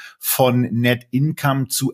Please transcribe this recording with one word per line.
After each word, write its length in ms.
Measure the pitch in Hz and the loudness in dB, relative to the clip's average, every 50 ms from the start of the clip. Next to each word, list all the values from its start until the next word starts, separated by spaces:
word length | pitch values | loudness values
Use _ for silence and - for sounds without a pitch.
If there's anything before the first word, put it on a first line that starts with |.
| - - - _ | -20 -20 -18 _
von 420 | - - - - 131 127 123 123 | -6 -4 0 2 2 4 4 2
Net 460 | 123 - 110 117 120 123 123 123 - _ | 0 0 0 0 2 2 2 0 -2 _
Income 560 | - 131 143 156 170 - - 143 135 135 127 - | -2 0 0 0 -2 -2 0 0 0 0 -2 -4
zu 260 | - - 135 127 | -4 -4 -4 -4